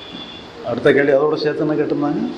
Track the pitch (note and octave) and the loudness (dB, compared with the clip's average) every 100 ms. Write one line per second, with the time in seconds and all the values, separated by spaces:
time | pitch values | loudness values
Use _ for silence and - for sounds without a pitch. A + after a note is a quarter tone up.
0 | - - - - - - - A#2 D3 C3+ | -16 -14 -14 -16 -16 -12 -6 2 4 6
1 | C#3+ C3+ D3+ D#3 D3 C#3+ D3+ D3+ C#3 D3 | 6 4 2 0 -2 0 0 0 0 0
2 | C#3+ F3 A#3+ | -2 -2 -4